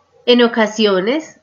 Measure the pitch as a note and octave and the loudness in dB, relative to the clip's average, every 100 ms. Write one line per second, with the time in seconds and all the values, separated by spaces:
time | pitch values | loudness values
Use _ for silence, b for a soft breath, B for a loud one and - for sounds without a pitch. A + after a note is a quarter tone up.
0 | _ _ - B3 A#3 A3+ G#3+ G#3+ G#3 F#3+ | _ _ 0 2 2 0 -2 0 0 0
1 | G3+ D4+ - - | -2 -4 -8 -18